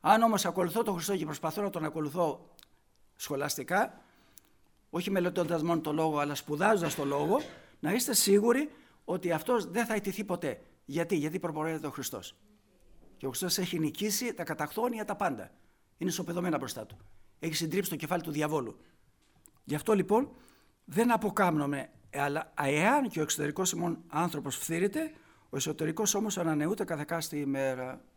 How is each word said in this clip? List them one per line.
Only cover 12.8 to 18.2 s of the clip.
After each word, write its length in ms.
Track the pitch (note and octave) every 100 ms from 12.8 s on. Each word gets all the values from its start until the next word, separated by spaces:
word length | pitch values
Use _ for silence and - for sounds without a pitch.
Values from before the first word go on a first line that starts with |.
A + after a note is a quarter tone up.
| - - - -
Και 60 | C3+
ο 20 |
Χριστός 260 | B2+ F#3 F3
έχει 220 | F3 F3
νικήσει 540 | D#3 D3+ G#3 G3+ A#3+
τα 100 | -
καταχθόνια 600 | E3 G3+ D3+ - B3 A3+ G#3
τα 100 | G3+
πάντα. 360 | F#3+ A#2 F#2+ - _ _ _ _
Είναι 120 | F3
ισοπεδωμένα 480 | F3 E3 F3 F3+ D3+
μπροστά 280 | B2+ - G#2+
του. 120 | - - - - _
Έχει 160 | D#3+ D#3
συντρίψει 340 | E3 F3 F#3+
το 60 | D#3
κεφάλι 280 | D#3+ F3